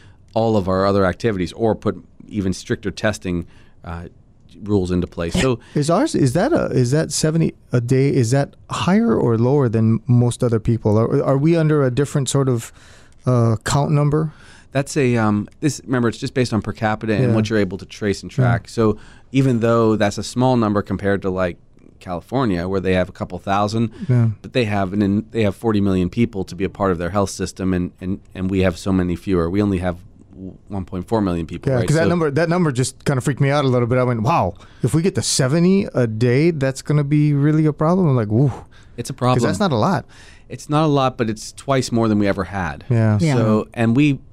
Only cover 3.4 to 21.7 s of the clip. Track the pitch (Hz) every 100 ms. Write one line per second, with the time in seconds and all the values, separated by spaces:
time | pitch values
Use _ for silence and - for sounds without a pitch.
3.4 | - - - - 87 85 87 - - -
4.4 | - 82 98 104 90 90 82 - 85 90
5.4 | 131 120 - 151 143 175 311 - 135 156
6.4 | 240 330 - - 123 147 160 - 156 165
7.4 | 160 - - 123 117 131 139 - 113 139
8.4 | 143 - - - - 202 233 - 127 113
9.4 | 120 143 127 113 110 113 - 120 120 -
10.4 | 123 113 113 113 - 104 117 139 - 135
11.4 | 156 170 156 151 131 120 143 151 131 143
12.4 | 135 120 - - - - - - - 123
13.4 | 117 107 - 143 - 147 147 151 156 -
14.4 | - - - 135 139 156 127 120 110 104
15.4 | 101 - 156 - - 127 117 - 131 139
16.4 | 123 110 107 - 107 107 110 107 123 110
17.4 | 107 110 98 92 92 - 104 95 90 -
18.4 | 123 117 - - 110 104 - - - 131
19.4 | 135 120 117 117 110 107 101 104 98 123
20.4 | 127 127 107 101 - 95 101 98 95 92
21.4 | 90 85 _